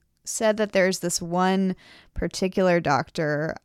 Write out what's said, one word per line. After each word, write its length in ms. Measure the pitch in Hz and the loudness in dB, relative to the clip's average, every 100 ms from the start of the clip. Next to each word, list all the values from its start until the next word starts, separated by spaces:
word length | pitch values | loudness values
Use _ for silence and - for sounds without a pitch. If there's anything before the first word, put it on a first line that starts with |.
| _ _ - | _ _ -12
said 320 | - 220 214 | -2 0 2
that 140 | 208 | 0
there's 280 | 196 185 180 | 2 2 0
this 220 | 175 - | -4 -6
one 540 | 170 175 185 190 190 180 - - - | -4 0 2 2 0 -2 -10 -20 -16
particular 680 | - 170 - 190 185 185 175 | -6 -6 -2 -2 2 2 2
doctor, 760 | 160 135 - - 156 147 160 - | 2 0 0 -4 -2 -2 -4 -8